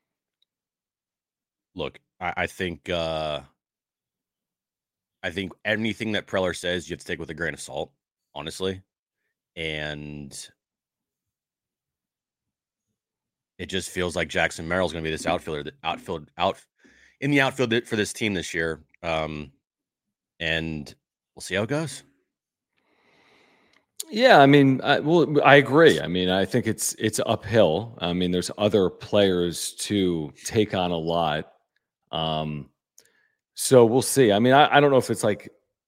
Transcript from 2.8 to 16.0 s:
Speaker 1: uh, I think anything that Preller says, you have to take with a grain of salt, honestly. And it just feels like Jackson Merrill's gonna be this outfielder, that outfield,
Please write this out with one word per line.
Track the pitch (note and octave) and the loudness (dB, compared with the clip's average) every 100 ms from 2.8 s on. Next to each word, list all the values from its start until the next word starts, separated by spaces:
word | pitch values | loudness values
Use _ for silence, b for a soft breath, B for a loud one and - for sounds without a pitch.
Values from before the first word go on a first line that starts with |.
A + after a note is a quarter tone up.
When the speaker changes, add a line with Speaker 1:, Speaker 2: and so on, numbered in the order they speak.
| - | -6
Speaker 1:
uh, | F2 D#2+ D#2+ D#2 D2 C#2 _ _ _ _ _ _ _ _ _ _ _ _ _ _ _ _ _ | -6 -4 -4 -6 -8 -12 _ _ _ _ _ _ _ _ _ _ _ _ _ _ _ _ _
I | F#2 | -10
think | E2+ F#2+ - | -8 -8 -8
anything | G#2 G#2+ A2+ G2 A2+ | -6 -4 -4 -6 -6
that | G#2 - | -6 -4
Preller | G2 F#2 | -4 -4
says, | E2 F2+ F2+ F2 | -4 -6 -6 -8
you | |
have | E2+ | -12
to | - | -10
take | E2 | -10
with | D#2+ | -10
a | |
grain | D#2 E2 | -8 -8
of | D2 | -8
salt, | - C2+ E2+ _ _ _ _ | -12 -10 -10 _ _ _ _
honestly. | D2 D#2 - F#2 F#2+ - _ _ _ _ _ _ F2 | -14 -12 -8 -6 -8 -14 _ _ _ _ _ _ -10
And | D#2+ D2+ D2+ D2 D2+ D2 C#2+ - - _ _ _ _ _ _ _ _ _ _ _ _ _ _ _ _ _ _ _ _ _ _ _ _ _ _ _ _ _ _ - | -8 -6 -8 -10 -12 -14 -14 -18 -20 _ _ _ _ _ _ _ _ _ _ _ _ _ _ _ _ _ _ _ _ _ _ _ _ _ _ _ _ _ _ -16
it | F2 | -8
just | F#2+ - | -6 -6
feels | F#2+ F2+ E2 | -4 -4 -4
like | D#2+ | -4
Jackson | F2+ E2 - E2 | -2 -2 -4 -4
Merrill's | F2+ F2 | -2 -2
gonna | E2 | -4
be | D#2+ | -6
this | D#2 E2 | -6 -4
outfielder, | E2+ - D2+ | -4 -4 -10
that | D2 - | -10 -10
outfield, | E2 D#2+ | -8 -8